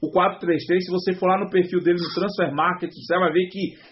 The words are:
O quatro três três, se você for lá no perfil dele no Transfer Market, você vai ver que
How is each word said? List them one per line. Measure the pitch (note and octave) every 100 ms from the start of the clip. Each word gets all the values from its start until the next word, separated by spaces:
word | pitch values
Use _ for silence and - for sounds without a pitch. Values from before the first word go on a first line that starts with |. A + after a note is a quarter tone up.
O | D#3
quatro | F3+ F3 F3
três | F3 D#3+ C3
três, | F3+
se | F3+
você | F3+ F#3 F3+
for | F#3
lá | F#3+
no | G3+
perfil | F#3 F3 F3+
dele | D#3+ F3
no | E3
Transfer | - F#3+ - E3
Market, | C#3+ E3 F3 E3
você | - B2 E3+
vai | F3
ver | D#3+ F3+
que | F#3+ F3+ - -